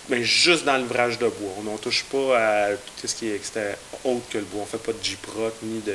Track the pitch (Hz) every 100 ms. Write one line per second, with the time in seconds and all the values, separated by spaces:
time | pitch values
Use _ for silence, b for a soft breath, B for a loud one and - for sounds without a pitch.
0 | - 123 113 - 175 165 143 135 123 120
1 | 120 113 117 101 101 98 107 107 123 117
2 | - 139 135 120 110 104 104 101 - -
3 | 120 - 113 101 - 117 104 98 - -
4 | 131 120 120 113 98 104 101 113 - 110
5 | 104 95 - 104 113 110 110 113 104